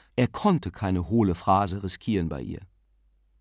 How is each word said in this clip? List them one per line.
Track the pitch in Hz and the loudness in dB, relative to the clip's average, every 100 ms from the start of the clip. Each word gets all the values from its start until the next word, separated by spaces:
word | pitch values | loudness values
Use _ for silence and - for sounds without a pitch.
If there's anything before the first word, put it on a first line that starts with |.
| _ | _
Er | - 123 | 0 0
konnte | - 214 175 90 | 2 2 2 0
keine | - 98 92 87 | -4 -2 -2 0
hohle | 117 101 | 2 2
Phrase | 82 - 95 101 98 | 2 2 2 2 -4
riskieren | 95 - - 104 82 | -8 -6 -2 0 0
bei | 73 | -4
ihr. | 60 78 90 _ _ _ _ _ _ _ | -8 -10 -14 _ _ _ _ _ _ _